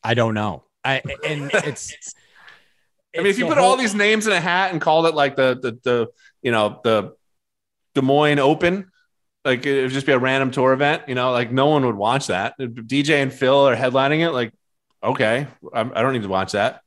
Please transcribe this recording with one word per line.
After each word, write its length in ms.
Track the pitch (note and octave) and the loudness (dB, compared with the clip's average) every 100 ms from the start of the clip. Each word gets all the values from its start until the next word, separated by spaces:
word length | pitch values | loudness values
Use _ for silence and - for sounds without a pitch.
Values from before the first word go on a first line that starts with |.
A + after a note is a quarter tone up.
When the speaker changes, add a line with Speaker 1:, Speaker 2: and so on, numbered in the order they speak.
Speaker 1:
I 120 | A2+ A#2 | 0 0
don't 180 | A2+ | 0
know. 320 | G#2+ G#2 E2 _ _ | 0 -4 -6 _ _
I, 180 | C3 C3+ C#3 C#3 D#3 | -4 -4 -6 -10 -6
and 240 | D3+ C#3 | -6 -2
Speaker 2:
<laughs> 20 | |
Speaker 1:
it's, 420 | G3+ D3+ - - - - - _ _ - - _ _ _ _ _ - | -2 -4 -10 -14 -16 -20 -20 _ _ -20 -20 _ _ _ _ _ -2
Speaker 2:
I 40 | |
mean, 80 | G3 | 0
Speaker 1:
It's 100 | G3 | 0
Speaker 2:
if 20 | |
you 60 | C#4+ | 0
Speaker 1:
the 100 | D4 | 4
Speaker 2:
put 20 | |
all 120 | B3 | 4
Speaker 1:
whole 80 | C4 | 4
Speaker 2:
these 180 | A#3+ G#3 | 0 0
names 320 | G#3 A3 G#3+ | 2 2 0
in 60 | |
a 60 | F#3 | 0
hat 320 | F3 F3+ F#3+ | 0 0 0
and 80 | E3+ | -2
called 260 | E3 D#3+ E3 | 2 4 2
it, 80 | D3+ | 2
like, 200 | C#3+ C3+ | 0 2
the, 220 | C3 B2+ | 0 0
the, 180 | B2+ A2+ | -6 -6
the, 240 | B2+ A#2+ A2+ _ _ _ | -2 0 -2 _ _ _
you 100 | B2+ | -2
know, 280 | A#2 G#2+ - | 0 0 0
the 320 | A#2 A2 F#2 - _ _ _ _ _ _ _ - | 0 0 -2 -14 _ _ _ _ _ _ _ -2
Des 60 | |
Moines 380 | C3 C#3+ D3+ C#3+ | 2 4 4 4
Open, 520 | C3+ D#3 F3 F#3+ F#3 _ _ _ _ _ C#3 | 2 2 0 -2 -8 _ _ _ _ _ -4
like, 200 | B2+ C#3 | -2 -2
it 180 | C#3 | -2
would 80 | C3 | -2
just 140 | C3+ C#3 | -4 0
be 60 | |
a 80 | C3 | 2
random 320 | C3 C3+ C3+ | 2 0 -2
tour 220 | B2+ C3 | 0 2
event, 300 | C3 C#3+ E3 - | 2 0 -2 -4
you 80 | B2+ | -4
know, 160 | B2+ | -2
like, 200 | B2 B2 | -2 -2
no 160 | B2+ C#3+ | 0 2
one 180 | D3+ B2+ | 2 0
would 100 | G#2 | 0
watch 320 | G#2 C3+ - | 0 -2 -2
that. 280 | F#2 A2 - B2+ A#2 A2+ | -4 -4 -6 -12 -10 -4
D 160 | C#3 | -2
J 180 | C#3+ D3 | 0 0
and 120 | C#3 | 0
Phil 340 | - C3 C#3 C#3 | -2 2 4 4
are 80 | A#2+ | 2
headlining 440 | C3 C3 C3+ D#3 | 0 0 0 0
it, 120 | E3 | -2
like, 220 | C3 A#2 _ _ _ _ _ | -2 -6 _ _ _ _ _
okay, 440 | G#2 C3+ A2 A#2+ C#3+ - - | -6 0 0 0 -4 -14 -10
I'm, 180 | - A2+ - | -6 -4 -2
I 60 | |
don't 120 | B2+ | -2
need 100 | B2+ | -2
to 60 | G2+ | -2
watch 220 | F#2+ F#2+ | -4 -2
that. 300 | G2+ A2 - | -2 -2 -4